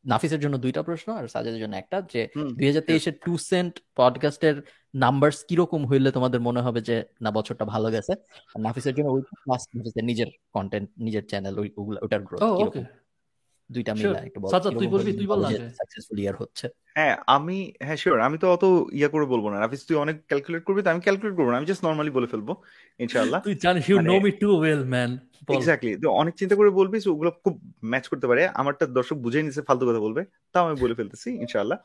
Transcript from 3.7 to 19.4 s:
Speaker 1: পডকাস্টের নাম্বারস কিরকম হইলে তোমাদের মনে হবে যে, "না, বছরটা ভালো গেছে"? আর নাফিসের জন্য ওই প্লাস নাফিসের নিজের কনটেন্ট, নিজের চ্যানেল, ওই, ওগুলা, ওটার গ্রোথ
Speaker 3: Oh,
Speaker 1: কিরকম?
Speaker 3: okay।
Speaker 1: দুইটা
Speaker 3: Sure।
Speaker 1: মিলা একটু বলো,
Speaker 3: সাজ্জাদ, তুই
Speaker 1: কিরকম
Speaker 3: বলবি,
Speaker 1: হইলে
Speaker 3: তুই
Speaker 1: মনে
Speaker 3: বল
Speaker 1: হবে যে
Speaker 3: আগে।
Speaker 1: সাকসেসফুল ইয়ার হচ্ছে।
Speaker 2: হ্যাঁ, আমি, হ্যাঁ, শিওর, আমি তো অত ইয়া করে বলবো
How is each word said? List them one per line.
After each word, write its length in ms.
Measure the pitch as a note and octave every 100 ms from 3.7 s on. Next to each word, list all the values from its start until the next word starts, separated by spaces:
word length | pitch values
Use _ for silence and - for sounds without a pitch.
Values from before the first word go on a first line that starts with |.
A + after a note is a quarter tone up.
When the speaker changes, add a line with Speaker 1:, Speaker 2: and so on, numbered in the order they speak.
| - _ -
Speaker 1:
পডকাস্টের 680 | B2+ B2 D3 C#3+ D#3+ C#3+ C#3+ _ _
নাম্বারস 500 | C3+ B2+ C#3 D3 C#3+
কিরকম 420 | - E3+ E3+ D#3+ C3
হইলে 260 | C3+ C3+
তোমাদের 280 | B2+ B2+ B2
মনে 200 | A#2+ B2
হবে 200 | B2 A#2
যে, 240 | A2 A#2 - _
"না, 80 | A2+
বছরটা 340 | G#2+ G#2+ B2
ভালো 260 | G#2+ A2 A2
গেছে"? 220 | A2 - F3 _ - _
আর 60 | A2
নাফিসের 340 | A2 B2 C#3
জন্য 140 | C3 D3
ওই 140 | C3
প্লাস 440 | C3+ - - B2+ - -
নাফিসের 280 | A2 A2+
নিজের 220 | A2+ A#2 A2+ - _
কনটেন্ট, 380 | A2 G2 G#2+ G2+ -
নিজের 280 | A2+ G#2+ G#2
চ্যানেল, 320 | G2+ G2 G2
ওই, 120 | G#2 G#2
ওগুলা, 240 | G#2 G2+
ওটার 180 | A2+ G#2+
গ্রোথ 220 | F#2+ -
Speaker 3:
Oh, 140 | A3 F#3+
Speaker 1:
কিরকম? 240 | G#3 C#3+
Speaker 3:
okay। 120 | B2 _ _ _ _ _ _ _ _
Speaker 1:
দুইটা 200 | B2 A2
Speaker 3:
Sure। 140 | G#3+ G3+
Speaker 1:
মিলা 120 | F#3
একটু 220 | - -
বলো, 100 | F#2+
Speaker 3:
সাজ্জাদ, 220 | F3+ F#3+
তুই 60 | -
Speaker 1:
কিরকম 140 | F3
Speaker 3:
বলবি, 140 | F#3+ G3
Speaker 1:
হইলে 120 | -
Speaker 3:
তুই 80 | G3+
Speaker 1:
মনে 120 | G#3
Speaker 3:
বল 60 |
Speaker 1:
হবে 100 | -
যে 100 | A2
Speaker 3:
আগে। 100 | A#2
Speaker 1:
সাকসেসফুল 440 | - - - - G#2
ইয়ার 180 | G2+ G2
হচ্ছে। 300 | - - B2 _ _
Speaker 2:
হ্যাঁ, 220 | - D3+ - -
আমি, 460 | C3+ D#3 F#3+ F#3 -
হ্যাঁ, 140 | C#3 D3+
শিওর, 240 | - B2+
আমি 180 | B2 D#3+
তো 140 | F#3
অত 400 | F3 F#3+ F3+ -
ইয়া 160 | C#3+ D3
করে 180 | D#3 C#3+
বলবো 240 | B2